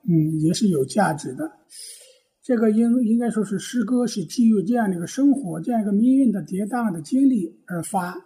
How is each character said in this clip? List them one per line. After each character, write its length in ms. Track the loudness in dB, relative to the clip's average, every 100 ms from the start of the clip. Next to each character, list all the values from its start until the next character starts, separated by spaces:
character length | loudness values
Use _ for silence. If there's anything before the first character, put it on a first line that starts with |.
| 2
嗯， 320 | 2 2 0
也 100 | 0
是 140 | 2 0
有 140 | 0
价 300 | 0 0 0
值 220 | -2 -8
的。 180 | -8 -10 _ _ -20 -20 -20 -20 _ _ _
这 140 | -4 0
个 140 | 2
应， 320 | 2 2 2
应 160 | 2 0
该 100 | 0
说 160 | -2
是 140 | -4 -4
诗 260 | -4 -4
歌 220 | -2 0 -2
是 180 | -4
基 240 | -8 2 2
于 140 | 4
这 100 | 2
样 160 | 0 0
的 80 | -2
一 20 |
个 80 | -6
生 280 | 0 2
活、 260 | 2 -2 -6
这 100 | -2
样 120 | -2
一 20 |
个 80 | 0
命 240 | 2 4 4
运 160 | 4
的 100 | 0
跌 220 | -4 -6
宕 260 | -4 -2 -2
的 120 | -4
经 260 | -2 2 4
历 320 | 2 -2 -10 -10
而 160 | -8
发。 340 | -4 -4 -4 -8